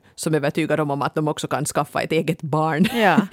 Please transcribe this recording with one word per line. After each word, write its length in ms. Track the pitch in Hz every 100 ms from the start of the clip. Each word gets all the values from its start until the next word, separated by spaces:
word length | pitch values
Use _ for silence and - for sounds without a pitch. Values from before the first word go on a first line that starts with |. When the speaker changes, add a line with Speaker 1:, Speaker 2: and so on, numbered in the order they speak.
| _ -
Speaker 1:
som 200 | 170 151
övertygar 420 | 143 165 147 151
dem 140 | 147
om 100 | 143
att 140 | 131 160
de 120 | 151
också 200 | - -
kan 180 | 127 147
skaffa 360 | 147 147 151
ett 100 | -
eget 300 | 160 156 165
barn. 460 | 151 151 156 151 -
Speaker 2:
Ja. 340 | 240 202 156 196